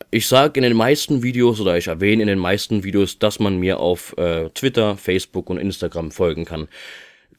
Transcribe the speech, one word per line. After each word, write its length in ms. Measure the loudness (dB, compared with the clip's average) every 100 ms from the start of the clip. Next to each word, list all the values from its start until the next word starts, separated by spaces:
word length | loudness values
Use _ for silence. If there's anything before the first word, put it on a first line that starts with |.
| -4
ich 160 | -2 2
sag 300 | 4 4 2
in 60 |
den 120 | 2 4
meisten 480 | 4 2 0 -2
Videos 380 | 0 2 2 4
oder 160 | 2 0
ich 100 | 0
erwähne 360 | 0 2 2
in 40 | 2
den 120 | 0
meisten 440 | 0 -2 -2 -4
Videos, 340 | 0 0 0 0
dass 220 | -2 0
man 200 | -2 0
mir 200 | 0 0
auf, 380 | 0 -2 -6 -4
äh, 320 | -2 -2 -4
Twitter, 480 | -4 -2 0 0 -2
Facebook 520 | -2 -2 -2 -8 -6
und 80 | -4
Instagram 540 | -4 -4 -6 -6 -8
folgen 320 | -2 -2 -2
kann. 240 | -6 -8 -10 -14 -20 -20 -20 _ _